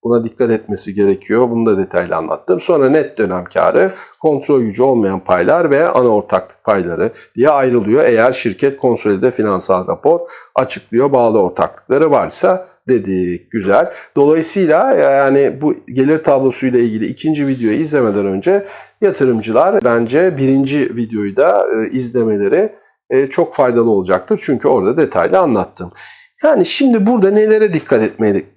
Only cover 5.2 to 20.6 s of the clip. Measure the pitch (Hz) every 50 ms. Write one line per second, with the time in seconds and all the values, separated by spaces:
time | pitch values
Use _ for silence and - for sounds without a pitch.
5.2 | - - 92 90 87 104 147 175 170 156 139 139 165 170 - 127 127 120 107 104
6.2 | 98 - - 92 - - - _ _ - 104 98 90 87 85 80 90 113 - -
7.2 | - _ _ 113 123 151 151 139 135 131 120 120 101 101 113 143 165 - 120 110
8.2 | 113 127 127 - - 120 92 - - 139 135 - - 127 117 110 - 107 101 95
9.2 | 110 127 123 - 110 107 98 90 - - 95 90 90 - 87 - - 147 170 170
10.2 | 170 - - - - _ _ - 131 131 - - - _ 110 120 139 143 139 127
11.2 | 120 113 110 110 95 90 - - 85 - - - _ - 127 143 160 156 143 120
12.2 | 90 - - - - 185 185 185 185 - _ _ _ - 127 113 95 95 95 92
13.2 | 90 87 87 85 - _ - 113 95 98 98 123 170 170 - - - - _ 147
14.2 | 139 147 156 165 156 - - 202 190 156 151 170 226 269 - 165 147 139 139 139
15.2 | 139 135 135 139 143 127 - 131 147 151 - - _ - 120 127 131 143 156 156
16.2 | 156 165 143 135 135 131 123 - 131 131 123 123 117 117 107 110 107 - 127 -
17.2 | - 156 156 147 143 139 135 123 117 110 107 - 160 151 151 143 123 110 101 104
18.2 | 101 98 95 98 - 175 190 196 196 - - - - _ _ _ 214 196 - -
19.2 | 139 127 120 110 101 110 107 120 156 190 196 196 117 120 117 117 117 113 123 151
20.2 | 180 185 165 135 135 131 135 135